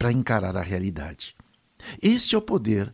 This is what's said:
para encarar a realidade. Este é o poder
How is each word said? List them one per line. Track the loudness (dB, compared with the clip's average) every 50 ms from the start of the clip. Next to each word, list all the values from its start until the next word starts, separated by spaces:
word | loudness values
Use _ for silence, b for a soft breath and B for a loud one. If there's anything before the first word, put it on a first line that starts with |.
para | 0 2
encarar | 2 2 2 2 2 2 2 0 -2 -2
a | -2
realidade. | -2 -2 -2 -2 -2 -4 -6 -8 -10 -10 -12 -14 -14 -14 -18 -20 _ _ _ _ _ _ -20 B B B B
Este | B 4 4 4 4 2 2
é | 0
o |
poder | 0 0 0 0 2 2 0 0 0 -4